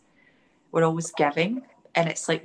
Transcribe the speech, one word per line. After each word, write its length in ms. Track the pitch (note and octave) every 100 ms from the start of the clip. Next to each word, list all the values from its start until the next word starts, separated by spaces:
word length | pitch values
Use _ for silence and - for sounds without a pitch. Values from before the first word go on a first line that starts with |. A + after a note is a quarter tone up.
| _ _ _ _ _ _ _
we're 120 | E3
always 280 | E3 E3 D#3+
giving, 500 | - D3 D3 F3+ B3+ - _ _
and 140 | - E3
it's 200 | - -
like 160 | D#3+